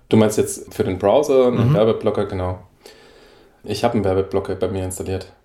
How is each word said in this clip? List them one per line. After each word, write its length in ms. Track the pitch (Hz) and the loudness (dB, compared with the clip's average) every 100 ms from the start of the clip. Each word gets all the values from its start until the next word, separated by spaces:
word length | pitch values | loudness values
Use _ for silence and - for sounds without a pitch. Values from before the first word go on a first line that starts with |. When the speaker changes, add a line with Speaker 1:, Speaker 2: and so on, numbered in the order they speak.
| _ | _
Speaker 1:
Du 80 | 110 | 4
meinst 200 | 107 - | 4 2
jetzt 340 | - - - | -2 -6 -10
für 100 | - | -6
den 160 | 98 90 | -4 0
Browser 480 | 98 113 147 131 123 | 2 4 4 4 4
einen 220 | 117 117 | 2 2
Speaker 2:
Mhm. 40 | |
Speaker 1:
Werbeblocker, 520 | 101 110 110 110 98 98 | 4 2 2 -2 -2 -4
genau. 340 | 95 90 92 - _ - - - - - - _ _ | -4 -6 -8 -12 _ -20 -20 -20 -20 -20 -20 _ _
Ich 200 | - 104 | -10 -4
hab 100 | 123 | -2
einen 100 | 110 | 0
Werbeblocker 520 | 98 95 95 98 98 92 | 0 0 0 -4 -4 -4
bei 120 | 95 | -4
mir 140 | 98 92 | -4 -6
installiert, 460 | 90 85 92 - _ | -8 -6 -8 -10 _